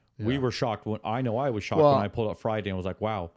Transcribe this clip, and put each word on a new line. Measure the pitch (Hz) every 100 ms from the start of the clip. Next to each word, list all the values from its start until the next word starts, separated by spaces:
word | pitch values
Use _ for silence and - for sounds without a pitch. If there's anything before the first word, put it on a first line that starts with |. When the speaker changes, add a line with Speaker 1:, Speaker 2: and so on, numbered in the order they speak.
| _ -
Speaker 1:
we | 107
Speaker 2:
Yeah. | 139
Speaker 1:
were | 127
shocked. | - 127 104 107
When, | 107
I | 101 120
know | 127 110
I | 139
was | 107
shocked | - -
Speaker 2:
Well, | 147
Speaker 1:
when | 135
I | 101
pulled | - 107
up | -
Friday | 117 110 101
and | 92
was | 92
like, | 90
"Wow, | 107 104 85